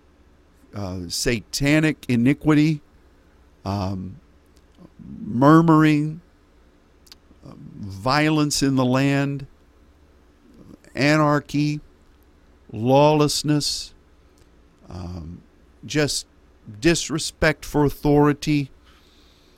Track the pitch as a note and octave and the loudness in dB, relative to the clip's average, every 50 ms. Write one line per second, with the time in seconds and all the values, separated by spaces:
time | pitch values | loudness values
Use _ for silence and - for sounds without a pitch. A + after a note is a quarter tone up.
0 | _ _ _ _ _ _ _ _ _ _ _ _ _ _ - G2+ G2+ F2+ F#2 F#2+ | _ _ _ _ _ _ _ _ _ _ _ _ _ _ -12 -10 -8 -8 -8 -8
1 | E2+ E2+ - - - C3 A#2+ G#2 - _ - - C#3 C#3+ D3+ D#3 D#3 D#3 D3 - | -8 -8 -8 -4 -2 -2 -2 -4 -6 _ -6 -2 0 2 2 2 2 0 -2 -4
2 | - - B2 A#2 A#2+ C3+ D3 - - D3+ D3+ D3 D3+ D#3+ D#3 D3 - _ _ _ | -4 -2 0 2 2 2 2 2 2 2 4 4 4 2 0 -4 -8 _ _ _
3 | _ _ _ _ _ _ _ _ _ _ _ _ - F#2+ G2 G2+ F#2 G2 G2 F#2 | _ _ _ _ _ _ _ _ _ _ _ _ -8 -6 -6 -4 -4 -6 -6 -8
4 | F#2 F#2 A2 - - _ _ _ _ _ _ _ _ _ _ - - - _ - | -10 -12 -16 -18 -20 _ _ _ _ _ _ _ _ _ _ -20 -20 -20 _ -20
5 | - C2+ C#2+ - - - - A#2+ C#3 D3 D#3+ D#3+ E3+ E3 D#3 D#3 D#3 D3+ D3+ D3 | -20 -18 -16 -14 -10 -6 0 2 6 6 6 6 6 6 4 4 4 4 2 0
6 | D3+ D#3 D#3 F3 - _ _ _ _ _ _ _ _ _ _ _ _ _ _ _ | -2 -4 -8 -12 -16 _ _ _ _ _ _ _ _ _ _ _ _ _ _ _
7 | _ - - - _ - _ _ - - - - C#3+ - - - G#2+ F#2+ G2 F#2+ | _ -20 -20 -20 _ -20 _ _ -20 -20 -20 -20 -20 -18 -16 -14 -14 -12 -12 -6
8 | G2+ C3 C#3 D3+ D3+ D#3 D#3 D3+ D3+ D3 - - C#3 C#3 C3+ C3 C3 B2 B2+ C3+ | -2 0 2 2 2 2 2 2 0 0 0 0 0 2 2 2 2 2 2 2
9 | C#3 C#3 C#3 C#3 C#3 C#3 C#3 C#3 C#3 - _ _ _ _ _ _ _ _ _ _ | 2 2 2 0 0 -2 -6 -8 -12 -14 _ _ _ _ _ _ _ _ _ _
10 | _ _ _ _ _ _ _ _ _ _ - - - - - - _ - - - | _ _ _ _ _ _ _ _ _ _ -20 -20 -20 -20 -20 -20 _ -12 -4 -2
11 | C#3 D3 D#3 D#3 D3+ D3 D3 C#3+ - - - D3 D3 D3 D3+ D3 - - _ _ | 0 2 2 2 2 2 2 0 -2 -4 -2 -2 -2 -2 -2 -6 -10 -16 _ _
12 | _ _ _ _ _ _ _ _ _ _ _ _ _ - - G#2+ A#2 B2+ C3+ C#3+ | _ _ _ _ _ _ _ _ _ _ _ _ _ -14 -10 -4 0 2 4 4
13 | D3 D3+ D#3 D3+ D3 D3 - - - D3+ D3+ D3 - - - - - - - _ | 4 4 4 2 2 0 -2 -2 -2 -2 -2 0 -2 -4 -6 -8 -10 -14 -20 _
14 | _ _ _ _ _ _ _ _ _ _ _ _ _ _ _ _ - - F2 F2+ | _ _ _ _ _ _ _ _ _ _ _ _ _ _ _ _ -20 -18 -16 -14
15 | F2+ F2 F2+ F2 D#2 E2+ E2+ - - _ _ _ _ _ _ _ - G#2 A#2 D3+ | -12 -12 -12 -12 -14 -14 -16 -18 -20 _ _ _ _ _ _ _ -12 -4 -2 -2
16 | D3 C3 - - - _ _ _ _ _ _ _ _ A2 G#2 G#2 B2+ E3+ E3 - | 0 0 -2 -6 -10 _ _ _ _ _ _ _ _ -20 -8 -2 0 0 2 0
17 | - - D3 D#3 - - - - E3+ D#3 D3 - - - - D3 D3 C#3 - - | -2 -6 -6 -6 -6 -8 -6 -2 -2 -2 -2 -2 -6 -4 -2 0 0 0 -2 -2
18 | - D3 D3 D3 D3 D3 C#3+ - - D#3 D3+ C#3+ C#3 - - _ _ _ _ _ | 0 2 4 4 4 4 2 0 -2 -2 -2 -2 -2 -6 -12 _ _ _ _ _
19 | _ _ _ _ _ _ _ _ _ _ _ | _ _ _ _ _ _ _ _ _ _ _